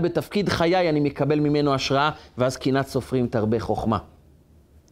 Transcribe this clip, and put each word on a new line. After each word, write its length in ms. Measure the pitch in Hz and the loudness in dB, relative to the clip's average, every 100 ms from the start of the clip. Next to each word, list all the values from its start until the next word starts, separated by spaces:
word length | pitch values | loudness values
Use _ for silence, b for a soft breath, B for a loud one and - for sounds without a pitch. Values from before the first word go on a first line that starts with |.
בתפקיד 480 | 170 175 - 208 180 | 0 -2 -2 -2 0
חיי, 400 | 110 170 185 175 | 0 2 2 2
אני 100 | 151 | 2
מקבל 400 | 143 - 139 151 | 0 0 0 2
ממנו 340 | 147 147 147 | 2 2 2
השראה, 360 | 135 - 139 151 151 B - | 0 0 0 0 -2 B -2
ואז 200 | 127 131 | -2 0
קנאת 300 | 135 135 131 | 0 0 0
סופרים 400 | 135 - 131 120 | -4 -2 -2 0
תרבה 320 | 117 107 113 | 0 0 0
חוכמה. 380 | 92 107 110 104 - - - - _ - _ - _ | -2 -2 0 -2 -4 -18 -20 -20 _ -20 _ -20 _